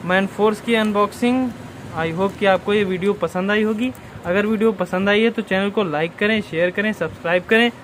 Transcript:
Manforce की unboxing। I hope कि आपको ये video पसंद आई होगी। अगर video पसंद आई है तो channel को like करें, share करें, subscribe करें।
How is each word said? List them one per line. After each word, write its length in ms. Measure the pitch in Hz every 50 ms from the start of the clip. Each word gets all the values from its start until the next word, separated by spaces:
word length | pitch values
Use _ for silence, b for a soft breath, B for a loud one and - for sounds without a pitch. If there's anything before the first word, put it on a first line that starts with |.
| -
Manforce 560 | 170 180 190 196 190 - - 208 220 214 208
की 140 | - 226 233
unboxing। 720 | 220 214 214 208 208 208 202 - - 240 240 247 262 254 247 - - - - - - - - -
I 140 | 165 160 165 160
hope 240 | 175 190 196 190 -
कि 60 | 202
आपको 280 | 196 190 185 190 202 208
ये 100 | 214 202
video 300 | 185 185 175 180 202 202
पसंद 360 | 202 175 160 - 180 185 196
आई 120 | 208 214 214
होगी। 280 | 214 220 208 247 254 254 B B B B B -
अगर 200 | 175 180 202 208
video 260 | 214 226 202 220 226 214
पसंद 360 | 185 180 175 - 185 196 202
आई 140 | 208 208 226
है 60 | 226
तो 120 | 226 -
channel 280 | 202 - 190 190 196 202
को 140 | 196 226 202
like 300 | 170 147 147 165 170 165
करें, 240 | - 208 208 220 214
share 300 | 208 - 156 160 175 180
करें, 200 | 180 208 208 214 208
subscribe 520 | - 170 156 - - - 165 175 180 180
करें। 260 | - 220 226 240 240 233 -